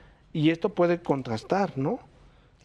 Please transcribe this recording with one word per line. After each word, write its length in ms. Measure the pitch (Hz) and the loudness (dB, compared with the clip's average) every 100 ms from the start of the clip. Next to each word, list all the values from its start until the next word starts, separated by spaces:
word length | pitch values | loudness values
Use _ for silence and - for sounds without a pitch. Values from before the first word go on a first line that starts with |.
| - _ _ | -20 _ _
y 180 | 165 156 | 2 2
esto 200 | 165 208 | 2 -2
puede 300 | 185 170 170 | 2 2 2
contrastar, 720 | - 135 123 107 - 190 180 135 | 0 -2 -2 -6 -2 -2 0 -2
¿no? 240 | 143 254 - - - _ _ _ | -4 -4 -10 -20 -20 _ _ _